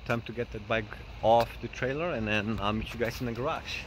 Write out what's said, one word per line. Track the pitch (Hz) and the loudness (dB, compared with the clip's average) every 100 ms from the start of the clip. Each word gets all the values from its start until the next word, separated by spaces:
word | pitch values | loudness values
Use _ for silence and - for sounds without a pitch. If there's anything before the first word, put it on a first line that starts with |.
| - | -2
time | 117 | -2
to | 117 | -2
get | 113 117 | -6 -6
that | 110 104 | -6 0
bike | 113 107 110 - - | 0 0 -8 -12 2
off | 107 117 117 - | 6 6 6 -2
the | 120 | -8
trailer, | - 127 143 175 | -2 -2 0 -2
and | 127 107 | 0 2
then | 107 104 101 | 2 2 0
I'll | 101 | 2
meet | 110 107 | 0 -2
you | 117 | -2
guys | 113 - | -2 0
in | 120 | -4
the | |
garage. | 113 143 135 - - | -2 -2 -4 -6 -8